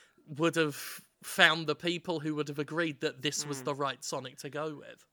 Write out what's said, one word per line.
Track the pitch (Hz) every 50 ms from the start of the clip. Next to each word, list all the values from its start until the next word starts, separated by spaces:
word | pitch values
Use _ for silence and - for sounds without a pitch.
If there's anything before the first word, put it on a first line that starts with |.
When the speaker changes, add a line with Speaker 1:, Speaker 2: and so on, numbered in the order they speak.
| - _ _ - _ - 151 127
Speaker 1:
would | 165 170 -
have | 165 160 151 135 - - - - - - _ _ _ -
found | - - - 180 165 156 165 160 151
the | 151
people | - - 175 175 170 - - 170 156
who | 143 156 151
would | 147 151 143
have | 147 147
agreed | 147 131 151 165 170 160 143 -
that | - 151 131 131
this | 131 151 - - 147
was | 147 143 135
Speaker 2:
Mm. | 127
Speaker 1:
the | 151 143
right | 135 143 135 127 - -
Sonic | - - 139 127 131 131 -
to | - 143
go | 131 147 156 160 151 139
with. | - 110 117 - - _